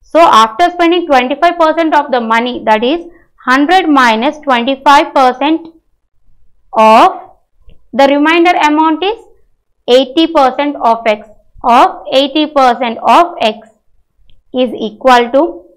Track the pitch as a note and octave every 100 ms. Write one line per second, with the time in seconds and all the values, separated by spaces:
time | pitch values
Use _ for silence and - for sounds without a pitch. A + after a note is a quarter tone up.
0 | _ D4+ E4+ A3 A3+ - F4 F4 E4+ F4
1 | E4 C4+ B3 C#4+ F4 F4 D#4 D#4 E4 D4+
2 | C#4 B3 A3+ A3+ B3 B3 G#3+ G#3+ A#3+ E4+
3 | - _ _ _ - C4 D4 F#4 E4 C#4
4 | B3 A3 C4 D4+ - A#3+ A#3+ C4+ D4 C#4
5 | E4 D#4 B3+ B3+ C#4+ D#4+ - _ _ _
6 | _ _ _ _ - _ _ A3+ A3 A3
7 | F4+ F#4+ - _ _ _ - - _ A3+
8 | C4+ C#4+ D4+ E4+ E4+ F4+ D4+ D4+ D#4+ D#4
9 | F#4 A4+ _ _ _ _ _ _ - B3
10 | C4+ D#4+ D#4+ D#4+ C4 C4 C#4+ C#4+ A#3 A3+
11 | A#3 G#3+ - - _ - B3 A#3+ F#4 -
12 | - C4 C#4 D4+ D4+ D4 C4 A#3+ B3 A3+
13 | - C4 F4 F4 A3+ G#3+ - _ _ _
14 | _ _ _ - _ B3+ B3+ - G#3+ G#3
15 | C4 B3 A#3+ C4+ E4+ - _